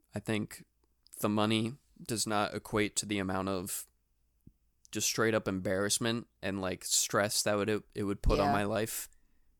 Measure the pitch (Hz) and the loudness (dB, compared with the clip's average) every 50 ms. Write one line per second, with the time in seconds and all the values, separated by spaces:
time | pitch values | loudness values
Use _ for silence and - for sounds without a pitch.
0 | _ _ - 104 - - 113 104 110 - - - - _ _ _ _ _ _ _ | _ _ -10 -8 -4 -2 -2 -2 -2 -4 -10 -18 -20 _ _ _ _ _ _ _
1 | _ _ - - - 107 104 107 107 107 113 110 113 113 135 - _ _ _ - | _ _ -10 -2 -2 0 2 2 2 2 2 2 0 -2 -6 -10 _ _ _ -16
2 | - - 123 104 - 110 107 104 104 82 - 104 - - - 110 107 98 - - | -8 -6 -2 -2 -2 0 2 0 0 0 -2 -6 -6 -2 0 2 2 2 0 -4
3 | - 104 107 101 95 95 92 95 95 98 98 92 90 104 - - - _ _ _ | -2 -2 0 0 0 0 0 0 0 0 -2 -2 -4 -6 -6 -8 -8 _ _ _
4 | _ _ _ _ _ _ _ _ - - _ _ _ _ _ _ _ - - 107 | _ _ _ _ _ _ _ _ -20 -20 _ _ _ _ _ _ _ -10 -6 -4
5 | - - - - 113 113 110 110 - 107 98 95 92 101 95 95 101 101 - - | -2 -2 0 2 2 4 4 2 0 0 -2 -2 0 0 0 2 2 0 0 0
6 | 123 117 113 120 107 _ _ - - 95 95 98 95 92 92 85 - - - - | 0 0 0 -2 -4 _ _ -8 -6 -4 -4 -2 -2 -4 -4 -4 -4 -2 0 0
7 | - - - 110 101 107 - - - 110 104 104 101 104 107 101 - _ - 120 | 0 2 2 2 2 2 2 0 2 2 2 2 2 2 0 -2 -2 _ -8 -4
8 | 104 98 101 - - - 107 101 98 - - 101 104 101 110 104 110 113 - - | -2 -2 -2 0 2 2 4 4 4 4 4 2 2 0 0 -2 -2 -2 -4 -8
9 | - - - - _ _ _ _ _ _ _ | -8 -10 -14 -20 _ _ _ _ _ _ _